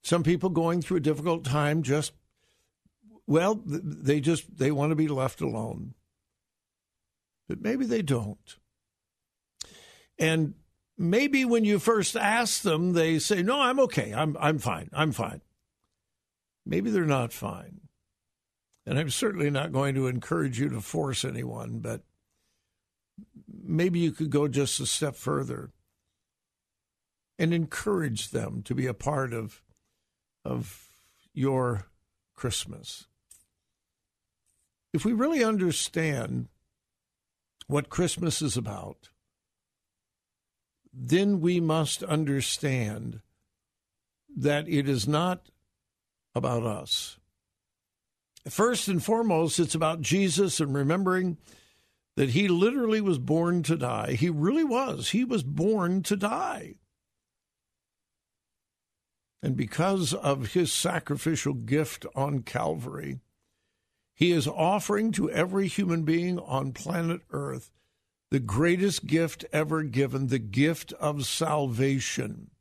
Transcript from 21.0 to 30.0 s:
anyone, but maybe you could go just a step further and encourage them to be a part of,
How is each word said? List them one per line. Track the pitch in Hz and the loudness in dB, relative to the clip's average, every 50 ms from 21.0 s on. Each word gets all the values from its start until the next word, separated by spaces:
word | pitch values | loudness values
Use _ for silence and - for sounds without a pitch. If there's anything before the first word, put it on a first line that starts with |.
| 156 139 127 - - | -4 -2 -4 -4 -4
anyone, | - - 123 123 123 113 117 117 117 113 117 | -4 -6 -6 -8 -8 -8 -10 -10 -10 -10 -8
but | 113 - 113 117 _ _ _ _ _ _ _ _ _ _ _ _ _ _ _ _ _ _ _ _ _ _ _ - 208 _ _ - - - | -8 -8 -8 -8 _ _ _ _ _ _ _ _ _ _ _ _ _ _ _ _ _ _ _ _ _ _ _ -20 -20 _ _ -20 -20 -20
maybe | - - - - 156 156 175 190 170 170 | -20 -16 -6 -2 0 2 2 2 2 2
you | 170 160 | 2 0
could | - - 160 151 | 0 -2 -4 0
go | 131 147 147 | 2 2 0
just | 147 123 139 139 127 - - | 2 2 0 0 0 -2 -4
a | 135 | -2
step | - - - 151 143 - | -2 -2 -2 -2 -4 -6
further | - - - 147 143 135 123 123 - - - _ _ _ _ _ _ _ _ _ _ _ _ _ _ _ _ _ _ _ _ _ _ _ _ _ _ _ _ _ _ _ _ _ | -6 -4 -4 -2 -2 -4 -4 -8 -10 -10 -14 _ _ _ _ _ _ _ _ _ _ _ _ _ _ _ _ _ _ _ _ _ _ _ _ _ _ _ _ _ _ _ _ _
and | - 165 165 | -2 0 2
encourage | 170 170 160 - - - - 214 202 185 160 135 110 107 - - | 2 2 0 -2 -6 -6 -4 -2 -2 0 0 -2 -2 -4 -6 -4
them | - - 113 - - 120 | -4 -4 -4 -4 -6 -8
to | 104 - 123 | -6 -4 -4
be | 123 131 | -2 -2
a | 127 117 | -2 -4
part | - - 135 151 139 135 123 | -4 -4 -2 -2 -2 -2 -4
of, | 117 113 113 110 - - _ _ _ _ _ _ _ _ | -4 -6 -8 -8 -12 -18 _ _ _ _ _ _ _ _